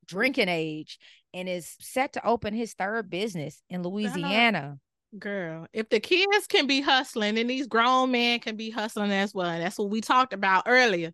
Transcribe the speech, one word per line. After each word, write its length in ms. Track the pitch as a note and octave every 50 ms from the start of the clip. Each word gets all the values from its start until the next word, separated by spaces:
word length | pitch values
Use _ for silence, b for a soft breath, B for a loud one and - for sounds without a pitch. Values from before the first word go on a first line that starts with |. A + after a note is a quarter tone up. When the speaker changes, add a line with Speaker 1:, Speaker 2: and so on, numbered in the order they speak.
| _
Speaker 1:
drinking 420 | - E3 F#3+ A#3+ C4 C4 C4+ G#3 F#3
age, 480 | F3 D#3+ D#3+ D#3 D3+ D#3 D#3 - - - b b b b b b -
and 160 | F3+ F#3 F#3
is 260 | F3+ F3+ D#3 - - -
set 340 | - - - C4 C4+ C#4+ -
to 120 | C4 -
open 280 | G3+ A#3 A3+ - G#3 G#3+
his 200 | A#3 A#3+ G3+ -
third 360 | - F#3 G3 A3 A#3 G#3 F#3
business 520 | E3 F3 G#3+ A#3 F3 E3+ C#3+ D3+ - - _ -
in 120 | F#3 F3+
Speaker 2:
I 20 | F3
know. 60 | F3
Speaker 1:
Louisiana. 880 | G3 G#3 G#3+ G3+ E3 F#3 E3 F#3 G3+ A3+ A#3+ A#3 G3+ D#3+ C#3+ C#3+ C#3+ C#3 _ _ _ _ _ _ A3
Speaker 2:
Girl, 500 | F#3+ - G#3 G3+ G3 F3 D#3+ D#3+ D#3+ E3 -
if 180 | - A3 A3 -
the 100 | A#3+ G#3
kids 480 | - - F#4 F4 G4 G4+ G4+ G#4 -
can 200 | - - G4 C#4+
be 140 | B3+ C#4 C4+
hustling, 540 | C#4 D4 C4+ B3+ C4+ - - A#3+ G#3 G#3 A3
then 120 | A3+ A#3
these 200 | A#3+ C4 C4 C#4+
grown 440 | G#3+ A3 A3+ A3+ B3+ C4 B3+ C4 C4
men 280 | B3+ A#3+ A#3+ A#3+ A#3+ A#3+
can 180 | - A#3+ A3
be 120 | G#3 A3+ A3
hustling 420 | A3 A#3+ G#3+ A3 - A3 G#3 G3+
as 220 | G3 G3 G3 G3+ -
well. 160 | G3 F3 F3
And 140 | E3 E3+ E3
that's 140 | F#3+ -
what 120 | - G#3 G3+
we 120 | G#3+ A3+
talked 320 | A3 - C4 B3+ C4 - -
about 300 | G3 G3+ F#3+ F#3+ F#3 -
earlier 460 | A3+ B3 B3+ B3+ A3+ F#3+ E3+ E3 E3